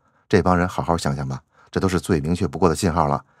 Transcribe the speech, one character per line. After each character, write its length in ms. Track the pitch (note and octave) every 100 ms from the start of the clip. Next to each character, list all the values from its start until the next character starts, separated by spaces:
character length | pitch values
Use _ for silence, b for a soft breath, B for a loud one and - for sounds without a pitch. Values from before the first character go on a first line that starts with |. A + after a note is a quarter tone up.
| _ _ -
这 140 | G2
帮 160 | F#2 F2+
人 80 | F2+
好 160 | -
好 140 | - E2+
想 180 | D2+
想 140 | C#2 C2+
吧， 120 | C2 - b b
这 80 | -
都 100 | F#2+
是 120 | F2+
最 200 | - E2
明 140 | C#2+
确 140 | F2 F2
不 100 | D#2+
过 100 | F2+
的 60 |
信 180 | D#2 F#2
号 140 | E2 C#2+
了。 180 | C#2+ - b